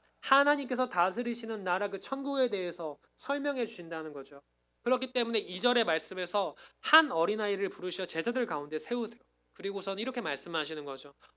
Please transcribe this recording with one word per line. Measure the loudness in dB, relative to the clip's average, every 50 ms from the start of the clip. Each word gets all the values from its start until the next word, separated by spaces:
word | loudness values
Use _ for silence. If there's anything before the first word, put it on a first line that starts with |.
| _ _ _ _
하나님께서 | 2 4 6 6 6 6 4 2 0 -4 -2 -2 -2 0
다스리시는 | 2 2 2 2 2 -2 -4 -2 -4 -4 -4 -6 -6 -4 -2
나라, | 0 0 0 0 -2
그 | -4 -6
천국에 | -4 -4 -4 -4 -2 -2 2 2 2 2
대해서 | 2 -2 -2 -4 -4 -4 -6 -6 -8 -8 _ _ _
설명해 | _ -6 -4 -4 -2 0 -2 0 0 -2
주신다는 | -4 -4 -8 -8 -6 -6 -6 -6 -6 -8
거죠. | -10 -12 -12 -14 -18 _ _ _ _ _ _ _ _ _
그렇기 | 2 2 2 2 -2 0
때문에 | 0 0 2 2 0
이 | 0 -2 -6 2
절의 | 2 4 4 4 4
말씀에서 | 4 2 0 0 -4 -6 -6 -6 -2 0 0 0 0 -4 -8 -20 -20 _ _
한 | 0 8 8 8 8 8
어린아이를 | 4 4 4 4 4 0 0 0 0 0 -2 -4
부르셔 | -4 -6 -8 -6 -4 -4 -6
제자들 | -4 -4 -4 -2 0 0 0 0
가운데 | 0 -2 -4 -4 -4 -6 -6
세우세요. | -4 -4 -4 -2 -2 -4 -8 -14 _ _ _ _ _ _ _
그리고선 | -8 -8 -6 -6 -4 -4 -4 -4 -2
이렇게 | -4 -4 -4 -2
말씀하시는 | -2 -2 -4 -4 -6 -4 -2 -2 -2 -2 -4 -8 -6
거죠. | -8 -8 -8 -10 -16 -20 _ -20 -20 _